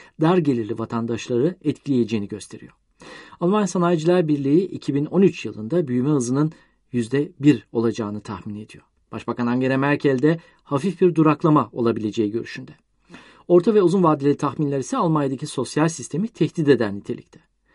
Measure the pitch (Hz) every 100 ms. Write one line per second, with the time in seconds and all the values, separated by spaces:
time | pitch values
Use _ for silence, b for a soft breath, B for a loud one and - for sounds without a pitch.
0 | B - 160 185 147 120 107 113 113 117
1 | 117 113 - 120 151 190 151 - - 127
2 | 107 110 101 104 - - - _ _ _
3 | B B B B 175 214 196 190 175 170
4 | 160 180 160 143 135 151 196 131 - 139
5 | 151 175 190 165 113 104 110 170 147 123
6 | 135 147 120 135 156 b b b _ 123
7 | 113 139 147 - 143 120 - 123 117 107
8 | 104 104 - 98 110 104 110 - _ _
9 | _ 113 - 117 120 123 131 135 139 143
10 | 147 131 147 165 B B _ 143 180 165
11 | 185 160 156 147 165 151 117 - 117 110
12 | 107 107 107 113 - - 131 - _ _
13 | B B B B - 175 175 214 175 190
14 | 170 147 143 139 143 123 143 139 123 262
15 | 180 156 139 131 151 - 120 - 160 165
16 | 120 147 220 - 156 - 143 123 107 101
17 | - 120 - - _ _ B